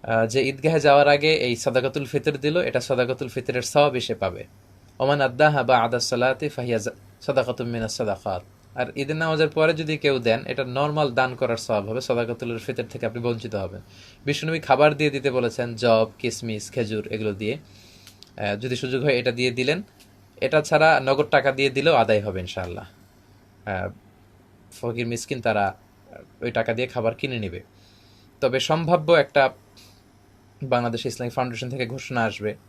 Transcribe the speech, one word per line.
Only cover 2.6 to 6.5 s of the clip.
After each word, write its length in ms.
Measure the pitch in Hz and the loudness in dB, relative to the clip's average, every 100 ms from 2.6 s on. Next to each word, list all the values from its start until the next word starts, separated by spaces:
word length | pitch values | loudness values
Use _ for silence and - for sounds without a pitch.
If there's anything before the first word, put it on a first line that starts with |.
| - 123 | 0 -2
সাদাকাতুল 480 | - 123 123 127 131 | 0 0 0 -2 -6
ফিতরের 340 | 131 123 123 | -6 -4 -4
সওয়াব 340 | 123 147 147 127 | 0 2 4 2
এসে 200 | - 113 | -4 -4
পাবে। 280 | 95 85 - - _ - - - | -4 -6 -16 -20 _ -20 -20 -4
"ওমান 220 | 135 143 | 0 2
আদ্দাহা 420 | 135 123 151 147 | 0 4 4 4
বা'দা 360 | 123 127 113 120 | 4 4 4 0
সালাতি 500 | - 120 127 131 | -2 0 0 0
ফাহিয়া 300 | 147 | -6